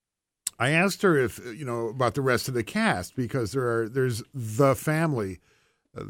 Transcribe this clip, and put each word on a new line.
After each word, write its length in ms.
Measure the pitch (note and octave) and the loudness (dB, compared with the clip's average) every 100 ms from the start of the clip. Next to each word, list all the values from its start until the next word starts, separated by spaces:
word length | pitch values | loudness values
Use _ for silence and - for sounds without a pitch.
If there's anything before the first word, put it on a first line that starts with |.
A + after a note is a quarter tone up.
| _ _ _ _ - - | _ _ _ _ -12 -2
I 100 | B2 | 2
asked 320 | D#3+ G3 - | 4 2 2
her 140 | G3 D3+ | 4 4
if, 220 | A#2+ - | 2 -2
uh, 60 | G#2 | -12
you 140 | A#2 | -10
know, 220 | C3+ A#2+ A2+ | -6 -4 -4
about 260 | B2 A#2+ | 0 0
the 60 | C#3 | 2
rest 280 | C3 A#2+ - | 2 2 0
of 60 | |
the 100 | A#2+ | -4
cast, 500 | A2 G#3+ A3 G#2+ F2+ | -2 0 0 0 -4
because 380 | - A#2+ C#3 A2 | -6 -4 -2 -4
there 300 | C3+ B2 A#2 | -2 0 0
are, 60 | A2+ | 0
there's 340 | C3 C3 A2 - | 0 0 -2 -8
the 400 | C#3 A2 G#2+ C#3 | -10 -4 4 4
family, 640 | C3 - D#3 E3 C3 G2 F2+ _ _ _ _ _ | 4 0 0 0 0 -4 -8 _ _ _ _ _
uh, 60 | - | -14